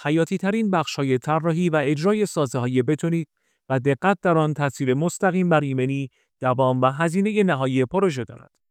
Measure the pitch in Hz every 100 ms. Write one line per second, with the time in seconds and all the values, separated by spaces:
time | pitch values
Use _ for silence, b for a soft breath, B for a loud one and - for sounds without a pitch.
0 | 147 160 165 185 190 226 214 180 - -
1 | 139 127 - 156 165 165 175 151 139 147
2 | 185 214 202 160 139 131 123 127 123 156
3 | 170 165 156 _ _ _ - 135 139 135
4 | 190 202 185 160 156 147 143 - 131 131
5 | 170 - 190 180 180 156 143 131 131 139
6 | 135 _ _ - 127 127 131 127 131 139
7 | 170 180 202 214 190 135 135 131 127 185
8 | 196 131 113 117 - _ _